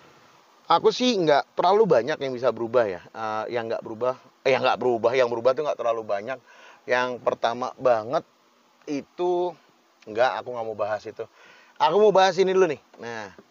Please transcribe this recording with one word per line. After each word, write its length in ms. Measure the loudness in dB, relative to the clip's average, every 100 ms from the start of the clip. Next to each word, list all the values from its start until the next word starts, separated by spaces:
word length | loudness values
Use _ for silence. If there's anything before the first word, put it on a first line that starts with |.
| -20 _ _ _ _ _ -2
Aku 240 | 2 2 2
sih 160 | 0 2
nggak 400 | 4 2 2 0
terlalu 240 | 2 4
banyak 320 | 6 4 2 -4
yang 160 | -6
bisa 240 | -2 -2 -2
berubah 320 | 0 0 0
ya. 160 | -4 -12
Eh, 480 | -10 -6 -6 -4 -6
yang 80 | -6
nggak 160 | -8
berubah, 320 | -8 -6 -6 -6 -12 _ 0
eh, 80 | 2
yang 80 |
nggak 160 | 2 0
berubah, 320 | 0 0 0
yang 160 | 2 0
berubah 240 | 2 0
tuh 160 | 0 -4
nggak 80 | -4
terlalu 320 | -2 -4 -4
banyak. 320 | -6 -6 -12 _ -20 -20 -20 -2
Yang 320 | 0 0 -4
pertama 560 | -4 -2 -4 -4 -8 -4
banget 480 | 0 0 0 -6 -6 _ _ _ _ _ -10
itu, 640 | -8 -10 -4 -2 0 -2 -6 _ _ _ _ -10
nggak, 320 | 0 0 0
aku 160 | -8 -8
nggak 100 | -8
mau 60 | -4
bahas 240 | -4 -4
itu. 240 | -8 -12 -14 _ -20 -20 _ _
Aku 160 | 2 4
mau 140 | 6
bahas 240 | 6 4 2
ini 160 | 2
dulu 160 | 4 2
nih. 120 | 0 _ -18
Nah, 320 | -14 -12 -14 -18 _